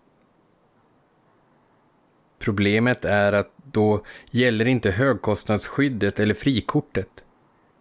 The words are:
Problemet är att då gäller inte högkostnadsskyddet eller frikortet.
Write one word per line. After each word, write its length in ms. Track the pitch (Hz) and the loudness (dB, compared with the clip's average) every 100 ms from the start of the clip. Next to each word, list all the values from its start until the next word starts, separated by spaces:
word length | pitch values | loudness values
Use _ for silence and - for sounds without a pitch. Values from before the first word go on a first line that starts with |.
| _ _ _ _ _ _ _ _ _ _ _ _ _ _ _ _ _ _ _ _ _ _ _ - | _ _ _ _ _ _ _ _ _ _ _ _ _ _ _ _ _ _ _ _ _ _ _ -8
Problemet 680 | 117 104 101 107 123 123 85 | -4 0 2 2 2 0 0
är 280 | 101 101 | 2 2
att 180 | 101 - _ - | 0 -2 _ -6
då 340 | 110 107 104 - - - | 0 2 0 -4 -20 -6
gäller 380 | 120 127 110 117 | 0 0 2 0
inte 240 | 127 104 | 2 0
högkostnadsskyddet 1300 | 92 135 107 107 101 - 104 - - 139 110 101 - | 0 0 0 -2 -2 -2 -4 -2 -2 -2 0 -2 0
eller 140 | 107 | -2
frikortet. 880 | 104 143 117 - 147 - 101 98 - - _ _ _ _ _ | 0 0 -2 -2 -4 -2 -6 -8 -14 -20 _ _ _ _ _